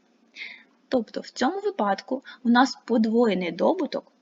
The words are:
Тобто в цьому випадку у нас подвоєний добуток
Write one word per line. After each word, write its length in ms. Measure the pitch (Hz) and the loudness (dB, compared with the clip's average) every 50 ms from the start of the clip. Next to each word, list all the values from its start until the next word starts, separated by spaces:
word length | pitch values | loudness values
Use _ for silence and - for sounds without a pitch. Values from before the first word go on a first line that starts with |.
| _ _ _ _ _ _ - - - - - - - _ _ _ _ - | _ _ _ _ _ _ -20 -18 -18 -18 -18 -20 -20 _ _ _ _ -2
Тобто 320 | - 254 214 - - - | -2 -2 -2 -2 -8 -12
в 80 | - - | -12 -10
цьому 300 | - - 247 269 370 403 | -6 -2 -2 -2 -2 -2
випадку 640 | 403 415 392 - 214 202 196 - - - 254 269 - - - - - | -4 -4 -2 -2 0 -2 -2 -2 -4 -8 -8 -8 -8 -12 -14 -4 0
у 60 | 233 | 4
нас 280 | 233 240 269 254 - - - | 6 6 4 4 0 -8 -4
подвоєний 640 | - 226 254 220 220 214 233 247 220 185 185 185 170 | -2 0 2 2 2 2 2 2 2 2 0 -2 -4
добуток 600 | 170 175 - - 320 381 311 - - - - _ _ _ | -2 0 2 2 2 0 -2 -4 -4 -8 -8 _ _ _